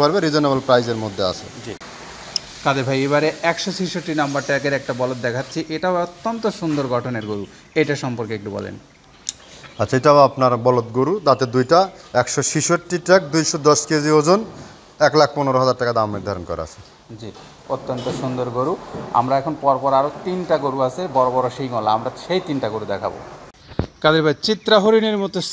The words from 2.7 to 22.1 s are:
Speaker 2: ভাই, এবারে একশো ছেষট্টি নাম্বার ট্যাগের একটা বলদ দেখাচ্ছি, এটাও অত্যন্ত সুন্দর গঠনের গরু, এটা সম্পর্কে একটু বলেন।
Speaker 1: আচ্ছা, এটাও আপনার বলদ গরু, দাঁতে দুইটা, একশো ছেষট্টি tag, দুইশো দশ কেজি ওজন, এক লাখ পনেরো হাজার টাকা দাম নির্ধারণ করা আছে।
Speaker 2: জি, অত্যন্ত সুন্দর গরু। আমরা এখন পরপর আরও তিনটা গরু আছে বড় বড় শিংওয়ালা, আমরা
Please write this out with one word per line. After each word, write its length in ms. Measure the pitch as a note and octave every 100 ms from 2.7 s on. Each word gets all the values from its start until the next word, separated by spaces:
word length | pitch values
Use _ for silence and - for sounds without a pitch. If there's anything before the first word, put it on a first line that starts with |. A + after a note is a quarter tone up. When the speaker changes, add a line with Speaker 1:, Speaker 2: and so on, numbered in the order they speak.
| C#3 B2+
Speaker 2:
ভাই, 100 | C3+ C#3
এবারে 240 | D3 D#3 D#3 E3+
একশো 200 | E3 - F#3
ছেষট্টি 360 | F3+ F3+ E3+ D#3
নাম্বার 200 | C#3+ C#3 C3
ট্যাগের 260 | C#3 C#3 C#3
একটা 140 | C3+ B2
বলদ 180 | B2+ B2+ B2
দেখাচ্ছি, 340 | A#2+ C3+ D#3+ - D#3
এটাও 200 | F#3 F3+ F3
অত্যন্ত 380 | - A3+ A#3 A3 -
সুন্দর 260 | E3 D3 C3
গঠনের 320 | B2 B2 A#2+ G#2+
গরু, 160 | G#2 F#2+ - - D#3
এটা 140 | C#3+ C#3
সম্পর্কে 300 | C#3 A#2 A2 A2
একটু 100 | G#2 G2+
বলেন। 180 | G2 G2 - _ _ - - - - - - -
Speaker 1:
আচ্ছা, 140 | A2+ C3
এটাও 200 | C#3+ D3 C3+
আপনার 220 | C3 B2+ A#2+ A#2+
বলদ 200 | B2+ A2+ A#2
গরু, 160 | C#3 G3+ D3
দাঁতে 180 | C3 B2+ B2
দুইটা, 240 | B2 E3 F#3+ - - A#2+
একশো 200 | A#2+ - C3
ছেষট্টি 460 | D#3 C#3+ E3+ - F3+ D#3
tag, 140 | F#3+ D#3
দুইশো 240 | D#3+ D3+ E3 D3
দশ 100 | D3 -
কেজি 220 | D#3+ D3 D#3
ওজন, 200 | D3+ G3+ A3 - - - - - D3+
এক 60 | D3
লাখ 100 | C#3+ D3
পনেরো 200 | C#3 B2+
হাজার 140 | C3 B2
টাকা 120 | B2 A#2
দাম 80 | G#2+ G#2
নির্ধারণ 280 | F#2+ F#2 F2
করা 140 | E2 D#2+
আছে। 120 | - F#2+ - _ A2
Speaker 2:
জি, 80 | A2 - - - - C3+
অত্যন্ত 300 | - B2 B2 -
সুন্দর 260 | C3 B2+ B2 A#2
গরু। 160 | C3+ F#3+ - - - A#2+
আমরা 140 | B2+ C3+
এখন 120 | C3+ D3
পরপর 280 | C#3 C3 C3+ C3+
আরও 100 | C#3+ - F#3
তিনটা 300 | F3+ E3 D#3
গরু 220 | C#3 C3+ B2+
আছে 140 | C3 F3+ C3
বড় 120 | B2+ B2+
বড় 120 | B2+ -
শিংওয়ালা, 340 | C3+ A#2+ G#2+ A2
আমরা 120 | A#2+